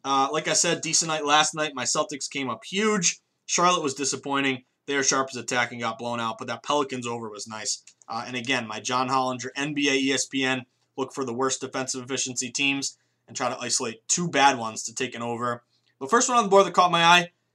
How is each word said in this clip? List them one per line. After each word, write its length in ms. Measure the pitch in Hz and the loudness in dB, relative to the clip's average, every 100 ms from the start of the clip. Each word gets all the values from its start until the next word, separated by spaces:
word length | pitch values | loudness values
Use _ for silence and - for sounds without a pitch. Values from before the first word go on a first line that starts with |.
uh, 240 | 139 139 135 | -2 2 2
like 160 | 151 165 | 0 0
I 60 | |
said, 260 | 156 170 165 | 0 2 0
decent 280 | 165 151 165 | 0 0 0
night 160 | 156 147 | -2 2
last 280 | 151 156 | 4 4
night. 200 | 160 151 | 0 -4
My 100 | 135 | -2
Celtics 460 | 120 160 156 139 - | -2 0 -2 -6 -8
came 180 | 143 131 | -4 -4
up 160 | 113 | -6
huge. 560 | - 190 220 214 170 - _ _ | -6 -2 0 2 0 -2 _ _
Charlotte 380 | - - 175 180 | -4 2 4 4
was 100 | 151 | 0
disappointing. 720 | 135 139 131 139 139 139 127 - _ - | -2 -4 -4 -2 0 0 -2 -8 _ -4
They 100 | 143 | 0
are 60 | |
sharp 260 | 135 139 131 | 2 0 -2
as 60 | 123 | -6
a 60 | |
tack 280 | 117 127 117 | -4 -2 -2
and 120 | 120 | -2
got 160 | 117 113 | -6 -4
blown 200 | 120 120 | -6 -4
out, 200 | 113 113 | -4 -6
but 80 | - | -8
that 160 | 113 | -6
Pelicans 440 | - 147 139 127 120 | 0 0 0 -4 -6
over 220 | 117 113 | -6 -8
was 180 | 104 110 | -12 -12
nice. 360 | 110 101 - - _ - | -8 -6 -6 -10 _ -10
Uh, 160 | 117 117 | -8 -6
and 80 | |
again, 320 | 127 117 127 110 | -6 -2 -2 -2
my 140 | 107 | -6
John 300 | 107 127 127 | -2 0 2
Hollinger, 400 | 135 127 127 123 | 0 0 -2 -6
N 200 | - 147 | -6 -4
B 160 | 147 143 | 0 2
A 40 | |
E 180 | 135 135 | 2 2
S 120 | 135 | 0
P 200 | - 135 | -2 -2
N, 200 | 131 131 123 _ _ - | 0 -2 -4 _ _ -8
look 160 | 135 | -6
for 140 | - 127 | -4 -4
the 80 | |
worst 260 | 117 131 - | -2 -2 -2
defensive 420 | 127 135 127 131 | -4 -6 -4 -6
efficiency 480 | 123 131 131 123 131 | -6 -4 -4 -4 -6
teams 460 | 127 139 139 131 - _ _ - | -2 0 0 -4 -10 _ _ -16
and 80 | 117 | -6
try 140 | 123 | -4
to 100 | 127 | -4
isolate 480 | 123 - 123 110 - | -2 -2 -2 -6 -4
two 200 | - 175 | -2 0
bad 280 | 165 170 139 | 4 6 4
ones 260 | 113 107 | -2 -6
to 100 | - | -10
take 200 | 107 123 | -6 -6
an 60 | 117 | -4
over. 420 | 120 117 120 120 - _ _ _ | -6 -4 -4 -4 -10 _ _ _
The 80 | 135 | 0
first 220 | 233 240 | 2 4
one 80 | 240 | 2
on 60 | |
the 60 | 202 | 6
board 140 | 196 | 6
that 80 | 190 | 6
caught 180 | 175 180 | 6 4
my 140 | 170 | 6
eye, 280 | 170 175 175 - _ | 8 8 6 -4 _